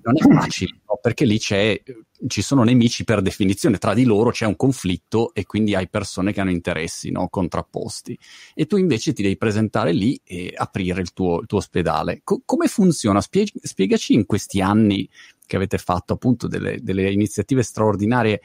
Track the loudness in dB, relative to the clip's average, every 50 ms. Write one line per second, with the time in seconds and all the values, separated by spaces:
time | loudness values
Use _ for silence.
0 | -2 0 0 4 6 6 6 6 4 0 -2 -4 -4 -6 -6 _ _ -6 -6 0
1 | 0 -2 0 2 2 2 2 2 0 0 0 2 2 2 0 -2 _ -16 -20 -20
2 | -20 _ _ -10 -8 -6 -4 -4 -2 2 4 4 6 6 6 6 4 4 2 -2
3 | -2 0 2 2 2 0 0 0 0 0 0 0 0 0 0 2 0 0 2 4
4 | 4 4 4 4 2 2 0 0 -2 -2 -2 0 0 0 0 0 -2 -4 -4 -4
5 | _ -4 -2 -2 -2 -2 -4 -8 -8 _ -2 -2 0 0 0 -2 -2 -4 -4 -6
6 | -6 -6 -6 -4 -4 -4 -2 -2 -2 -2 -2 -2 -2 -4 -4 -4 -6 -8 -10 -10
7 | -10 -8 -6 -6 -6 -4 -4 -4 -4 -2 -4 -6 -8 _ -10 -10 -10 -10 -12 -14
8 | -12 -14 -14 -14 _ -20 -20 -20 -20 -16 -4 -4 -2 0 2 2 2 2 2 0
9 | 0 -4 -4 -2 0 -2 -2 0 -2 -2 0 0 -2 0 0 -2 0 0 0 0
10 | 0 0 -2 -2 _ -14 -12 -12 -12 -12 -8 -8 -8 -6 -4 -4 -2 -2 -2 -4
11 | -6 -8 _ -4 -2 0 0 -2 -4 -4 -4 -4 -4 -4 -4 -2 -2 -2 -2 -2
12 | -2 -4 -6 -6 -4 -4 -4 -4 -2 -4 -2 0 0 -2 0 2 2 2 2 2
13 | 0 2 2 2 0 0 0 -2 -2 -2 -4 -12 -14 -12 -4 -2 0 0 0 0
14 | 2 2 2 2 2 0 -2 -4 -4 -4 -2 0 0 2 4 4 4 4 2 0
15 | -2 -6 _ -20 -20 -20 _ _ _ -6 -4 -2 -2 -2 -4 -6 -2 -2 -2 -2
16 | -2 -4 -6 -2 0 0 0 0 -2 -6 -6 -4 -6 -6 -6 -6 -6 -4 -2 0
17 | 0 0 2 0 0 0 -2 -4 -4 -2 0 0 0 -2 -2 0 0 0 2 0
18 | 0 0 0 2 2 0 0 -2 _